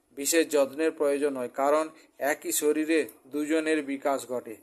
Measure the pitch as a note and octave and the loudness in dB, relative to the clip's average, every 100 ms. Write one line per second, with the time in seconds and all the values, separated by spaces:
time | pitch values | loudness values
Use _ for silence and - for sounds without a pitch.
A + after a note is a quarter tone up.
0 | _ - C#3 E3 D#3 D3 C3+ C#3 D#3+ D#3+ | _ -8 0 2 4 2 2 0 -2 0
1 | C#3+ C#3+ C#3+ C3 A#2+ - C#3 D#3 D#3+ - | 0 2 0 -2 -6 0 2 2 0 -8
2 | - - C3+ D#3 F3 - D3+ D3+ D#3 D#3+ | -20 -4 -2 -2 -4 0 2 2 2 0
3 | A#2+ - C3+ D3 D3 D#3+ D#3 D#3 C#3 C#3 | 0 -6 -8 -6 -2 0 0 -2 -2 -4
4 | D3 C3+ A#2+ B2 A#2 G#2 | -2 -2 -4 -8 -8 -16